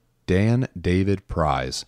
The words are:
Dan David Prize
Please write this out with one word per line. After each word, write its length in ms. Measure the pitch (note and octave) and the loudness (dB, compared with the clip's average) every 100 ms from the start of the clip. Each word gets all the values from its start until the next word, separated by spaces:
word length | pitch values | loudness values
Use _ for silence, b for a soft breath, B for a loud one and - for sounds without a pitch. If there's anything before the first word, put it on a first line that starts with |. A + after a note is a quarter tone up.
| _ _ - | _ _ -2
Dan 420 | F#2 A2 A#2+ C3 F2+ | 2 2 0 -2 -4
David 520 | E2+ F2+ F#2+ G2 - | 0 2 2 -2 -4
Prize 580 | - D2+ C2+ C2 - | -2 0 0 -4 -8